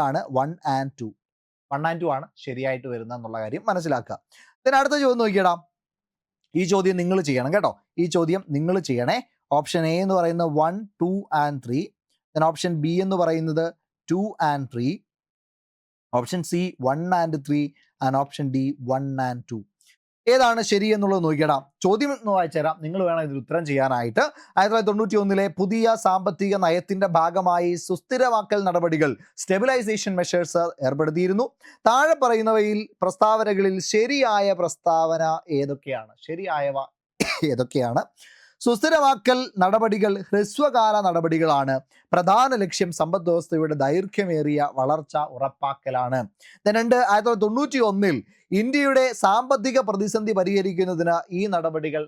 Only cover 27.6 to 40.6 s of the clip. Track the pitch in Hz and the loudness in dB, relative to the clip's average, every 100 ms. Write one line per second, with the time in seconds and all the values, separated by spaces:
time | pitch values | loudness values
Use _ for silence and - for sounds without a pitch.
27.6 | 175 175 - 180 - 254 254 226 202 208 | 0 -2 -4 -8 -4 0 2 2 0 -2
28.6 | 190 175 170 160 151 117 - - - 190 | 0 0 0 2 0 0 -10 -10 -2 0
29.6 | 254 254 214 214 202 185 175 180 170 170 | 2 0 0 -4 -2 -2 0 -2 0 0
30.6 | 170 - 131 139 156 160 180 196 262 - | -2 -2 -2 0 0 0 0 0 -2 -6
31.6 | - - 220 247 311 311 254 226 220 220 | -20 -2 2 4 4 4 2 2 2 2
32.6 | 214 214 208 _ 196 180 214 220 214 196 | 2 -2 -6 _ -4 2 2 4 2 0
33.6 | 196 190 - 214 240 285 247 208 202 180 | 0 -2 -2 0 0 0 2 2 0 0
34.6 | 170 - 175 165 165 160 160 160 - 143 | -2 -2 0 2 2 0 -2 -2 -2 -2
35.6 | 139 139 143 127 110 110 - 165 190 151 | -2 -6 -8 -10 -10 _ -12 -10 -6 -4
36.6 | 143 135 135 _ _ - - - 151 123 | -2 -4 -8 _ _ -6 -6 -2 -2 -2
37.6 | 123 143 120 123 - _ - - _ _ | -2 -2 -2 -2 -4 _ -20 -20 _ _
38.6 | 240 233 311 320 277 247 247 254 254 196 | -2 0 2 4 4 2 2 0 -2 0
39.6 | 185 220 226 202 208 196 185 202 202 - | 2 2 2 2 0 -2 -2 0 0 0